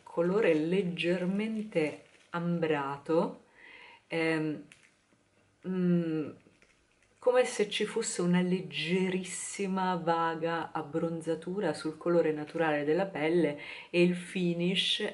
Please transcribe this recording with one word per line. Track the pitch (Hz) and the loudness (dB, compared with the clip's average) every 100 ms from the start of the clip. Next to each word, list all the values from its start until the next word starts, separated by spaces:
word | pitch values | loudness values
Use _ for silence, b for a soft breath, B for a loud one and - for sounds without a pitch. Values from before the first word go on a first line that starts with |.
colore | - - 175 202 214 156 | -6 0 2 4 4 4
leggermente | 160 185 180 170 170 180 180 196 220 220 208 170 151 143 - _ _ 170 | 2 0 0 -2 0 0 0 -2 -2 -4 -4 -2 -2 -4 -16 _ _ -4
ambrato, | 175 170 160 147 139 139 - 165 220 - B B B B B B - | -2 0 2 0 -2 -4 0 2 0 -4 B B B B B B -8
ehm, | 165 165 160 156 147 - - _ _ _ _ _ _ _ _ 180 | -2 0 0 -2 -4 -10 -20 _ _ _ _ _ _ _ _ -6
mm, | 185 180 175 165 156 151 - _ _ _ _ _ _ _ _ | 0 4 4 2 -2 -4 -10 _ _ _ _ _ _ _ _
come | - 254 247 | 2 4 2
se | - 208 | 0 -2
ci | - 214 | 0 -2
fosse | 226 220 - | -2 -2 0
una | 175 180 | 4 4
leggerissima, | 180 180 151 143 156 185 185 185 180 - - - 196 190 185 180 | 4 0 -2 -6 0 2 2 -2 -4 -8 -8 -6 -2 0 0 0
vaga | 165 165 165 165 165 165 - | 2 2 0 0 -2 -2 -4
abbronzatura | - 151 160 165 165 160 160 - 190 180 | -6 -6 -4 -2 -4 -4 -6 -4 -2 -2
sul | 143 160 156 | -2 -6 -4
colore | 175 170 160 | 2 4 2
naturale | 151 151 165 160 147 | 0 -4 0 2 2
della | 147 170 190 | 2 0 0
pelle, | 147 156 175 156 B B B B | -2 2 2 2 B B B B
e | 175 | 2
il | 175 180 | 4 2
finish | - 185 175 170 175 185 - - 208 | -4 -2 0 2 2 2 0 0 -2